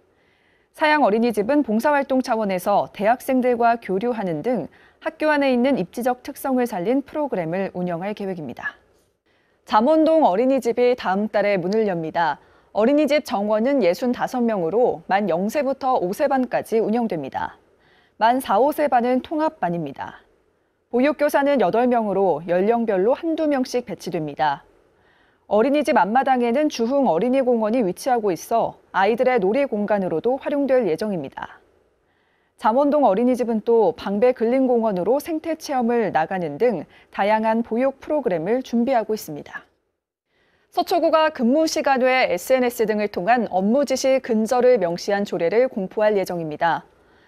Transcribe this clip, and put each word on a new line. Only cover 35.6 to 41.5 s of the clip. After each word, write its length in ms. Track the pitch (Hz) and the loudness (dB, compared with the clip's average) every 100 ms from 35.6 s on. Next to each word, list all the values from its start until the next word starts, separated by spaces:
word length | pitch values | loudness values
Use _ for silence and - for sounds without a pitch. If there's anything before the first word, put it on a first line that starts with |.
| - 262 233 240 196 | -4 -2 0 0 0
나가는 460 | 156 160 190 165 143 | 0 -2 -4 -6 -2
등 280 | 240 175 - - _ | 0 -2 -8 -18 _
다양한 500 | - 202 220 220 226 | -2 0 2 2 0
보육 380 | 233 226 269 269 | -2 -2 -2 -2
프로그램을 640 | - 302 233 170 170 247 | -4 -2 0 -2 0 -2
준비하고 500 | 254 233 240 247 214 | -2 -2 0 0 0
있습니다. 500 | 220 - 147 - - - _ _ _ _ _ _ _ _ _ _ | -6 -8 -14 -14 -18 -20 _ _ _ _ _ _ _ _ _ _
서초구가 580 | - 349 349 330 311 311 | -4 -2 0 2 4 2
근무 380 | 311 233 | 0 0